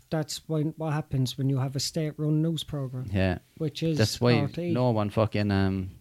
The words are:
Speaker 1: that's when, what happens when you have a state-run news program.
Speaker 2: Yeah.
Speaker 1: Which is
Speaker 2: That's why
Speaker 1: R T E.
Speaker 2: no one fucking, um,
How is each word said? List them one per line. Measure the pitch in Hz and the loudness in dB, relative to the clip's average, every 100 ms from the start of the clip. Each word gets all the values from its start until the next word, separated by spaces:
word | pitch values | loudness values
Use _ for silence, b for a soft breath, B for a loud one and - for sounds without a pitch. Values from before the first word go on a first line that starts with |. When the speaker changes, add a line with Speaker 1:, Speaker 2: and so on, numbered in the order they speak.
| - | -4
Speaker 1:
that's | 240 247 - - | -4 -4 -8 -4
when, | 156 151 156 | -2 -2 -4
what | 156 | -4
happens | 147 - 135 127 - | -4 -2 0 0 0
when | 135 | 0
you | 139 | 0
have | 135 135 | 0 -2
a | |
state-run | - 170 151 147 151 156 | -4 -2 -4 -2 0 2
news | 160 156 | 2 -2
program. | - 147 131 127 107 | -6 -6 -6 -8 -4
Speaker 2:
Yeah. | 95 95 85 _ - | 0 2 0 _ -6
Speaker 1:
Which | 156 - | -6 -2
is | 160 151 | -2 2
Speaker 2:
That's | 107 - | 0 2
why | 123 117 | 4 4
Speaker 1:
R | - | 2
T | - 175 | -4 -2
E. | |
Speaker 2:
no | 123 127 | 0 2
one | 110 104 | 2 0
fucking, | 113 104 104 104 | 2 2 2 2
um, | 98 95 95 92 - | 4 2 0 -4 -10